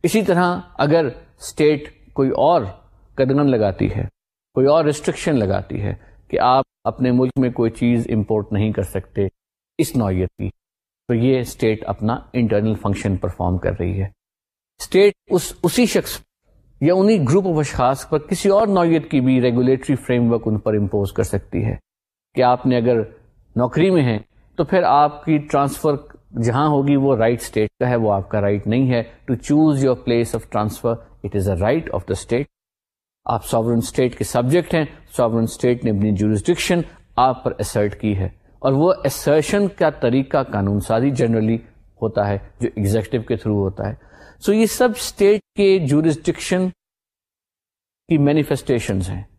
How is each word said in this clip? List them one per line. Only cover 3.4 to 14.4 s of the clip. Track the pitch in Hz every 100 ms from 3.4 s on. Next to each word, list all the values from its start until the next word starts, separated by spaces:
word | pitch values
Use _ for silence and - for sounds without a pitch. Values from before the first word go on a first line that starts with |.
| 143
لگاتی | 123 107 90 98
ہے، | 98 101 _ _ _ _
کوئی | - 135
اور | 156
ریسٹرکشن | 151 143 - - - 143
لگاتی | 98 98 - -
ہے | 101 98 - - _
کہ | -
آپ | 113 131 135 _
اپنے | 113 - 127
ملک | 123 131 131
میں | 127
کوئی | 127 113
چیز | 113 120 120 -
امپورٹ | 107 101 107 101
نہیں | 104 110
کر | 104
سکتے | 95 95 - - 98 _ _ _ _ -
اس | - 131
نوعیت | 104 92 92 _
کی، | 98 - _ _ _ _ -
تو |
یہ | 117 123 131
اسٹیٹ | 120 - 110 110 -
اپنا | 101 104 123 -
انٹرنل | 127 113 104 110 104
فنکشن | 101 95 104 92
پرفارم | 90 - 90 92
کر | 92 90
رہی | 90 95
ہے۔ | 95 _ _ _